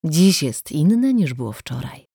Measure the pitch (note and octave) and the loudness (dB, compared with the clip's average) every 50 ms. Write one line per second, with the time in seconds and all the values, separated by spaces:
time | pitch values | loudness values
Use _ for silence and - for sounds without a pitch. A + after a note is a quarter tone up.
0 | - E3 D3+ E3 F#3 G3 F3 - D3+ B2+ A2 - - - - D3+ D3+ F#3 A3+ A#3 | -2 0 2 4 6 4 4 2 -2 -4 -6 -8 -12 -8 -2 0 2 2 4 2
1 | B3+ C4+ C4 A#3 F#3 C3+ B2+ B2+ B2 A2 A2 - - - B2 B2 B2 - - - | 2 2 2 0 0 -2 -2 -6 -8 -8 -8 -12 -12 -10 -10 -8 -8 -10 -12 -16
2 | _ _ | _ _